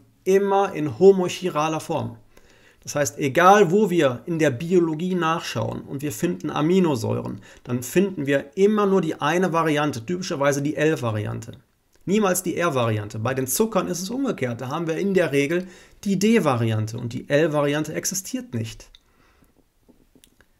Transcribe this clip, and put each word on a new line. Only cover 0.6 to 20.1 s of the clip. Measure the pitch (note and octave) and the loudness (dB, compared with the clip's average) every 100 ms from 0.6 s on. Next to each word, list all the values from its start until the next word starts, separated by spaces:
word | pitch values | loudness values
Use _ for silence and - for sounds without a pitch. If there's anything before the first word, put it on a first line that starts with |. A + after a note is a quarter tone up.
| G3 | 0
in | D#3+ D3+ - | -2 -4 4
homochiraler | F#3+ F#3+ F3+ - F3+ D3+ D#3 D#3+ | 6 6 2 -4 -4 -2 -2 -4
Form. | - D3+ A#2 A2 - _ - _ _ _ | -4 -4 -6 -10 -20 _ -20 _ _ _
Das | - D3 | -6 -2
heißt, | C#3+ - | -2 -2
egal | D3 D3 F#3 G#3 F3+ | -2 4 8 8 6
wo | G3 G#3+ | 4 2
wir | F3 C#3 A#2+ - | 4 2 0 -4
in | E3 | 0
der | D3+ | 0
Biologie | A#2 E3 F3+ E3+ D#3 F#3 F#3 | 0 0 2 2 0 -2 -2
nachschauen | D#3+ E3 - - A#2 A#2+ | 0 -2 -4 -6 -6 -6
und | - C#3+ | -10 -8
wir | C#3+ | -8
finden | A#2+ F3 F3+ D3+ | -4 -4 -4 -4
Aminosäuren, | C#3+ D3+ F#3+ F3 B2+ G#2+ A#2 B2 A#2+ - - - | -2 2 4 4 0 -2 -4 -6 -12 -16 -18 -8
dann | B2 | -6
finden | - F3+ G3 F#3+ C#3 | -2 0 0 0 0
wir | C#3 - - | -2 -2 2
immer | G3 G#3+ G3+ | 2 4 2
nur | F#3+ | 2
die | D#3+ - | 0 -2
eine | C#3+ E3+ F#3 | 0 0 0
Variante, | D#3+ D#3+ D3 D3+ C3 A2+ | 0 0 0 0 -4 -6
typischerweise | F3+ F#3 D#3+ C#3 C#3 | -6 -6 0 0 2
die | C#3+ D3 | -2 0
L-Variante. | D#3 D#3 A#2+ G#2+ A2+ A#2 A2 - _ _ _ _ - | 0 0 -2 -4 -4 -8 -12 -18 _ _ _ _ -2
Niemals | G3+ G3 F3+ | 0 2 0
die | F3 D#3 | -2 -2
R-Variante. | E3+ C3+ A#2 G#2+ G#2 A2+ | 0 0 0 -2 -4 -6
Bei | A#2 | -4
den | C3 C3 | -2 -2
Zuckern | - A3 F#3+ F3 | 0 0 0 -2
ist | E3+ | -4
es | F#3+ | -6
umgekehrt. | B3+ C4+ - - A2+ | -4 -4 -2 -4 -6
Da | B2+ | -8
haben | D3+ E3 | -6 -4
wir | D#3+ | -2
in | G3 F#3+ | 0 2
der | D#3+ | 2
Regel | C#3 C#3+ F3 F#3 - - _ G3+ | 2 2 0 -4 -12 -20 _ -2
die | F#3+ | 2
D-Variante | G#3 A3+ D3 A#2+ A2+ A2 G#2+ A#2 | 4 4 4 2 2 0 -2 -6
und | A#2+ | -8
die | B2 - | -8 -2
L-Variante | C#3+ E3 D3 C#3+ D3 D3+ | 2 2 2 0 -2 -4
existiert | E3+ E3+ F#3 - B3+ B3 | -6 -6 -6 -8 -10 -8
nicht. | A2+ A2+ - - - _ _ _ _ _ _ _ _ _ _ _ | -8 -8 -12 -20 -20 _ _ _ _ _ _ _ _ _ _ _